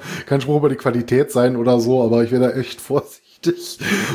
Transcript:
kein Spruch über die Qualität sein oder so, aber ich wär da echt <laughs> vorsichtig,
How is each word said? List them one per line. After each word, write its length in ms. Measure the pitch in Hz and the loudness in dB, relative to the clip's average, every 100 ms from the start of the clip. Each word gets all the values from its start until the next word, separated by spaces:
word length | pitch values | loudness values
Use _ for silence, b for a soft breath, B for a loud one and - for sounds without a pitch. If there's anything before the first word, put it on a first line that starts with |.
| B B - | B B -2
kein 160 | 139 | -2
Spruch 160 | 131 147 | 0 2
über 100 | 143 | 2
die 80 | 127 | 0
Qualität 560 | 131 120 117 123 143 | -2 -2 0 0 2
sein 240 | 123 127 123 | 2 2 2
oder 240 | 120 123 | 2 2
so, 240 | 117 127 | 4 2
aber 180 | 117 117 117 | 2 2 2
ich 60 | |
wär 80 | 123 | 2
da 80 | 123 | 0
echt 300 | 123 120 - | 0 -6 -10
<laughs> 0 | |
vorsichtig, 960 | - 139 - - _ - 170 175 - - B 202 107 | -4 -4 -4 -20 _ -6 -4 -4 -10 -8 B -2 -4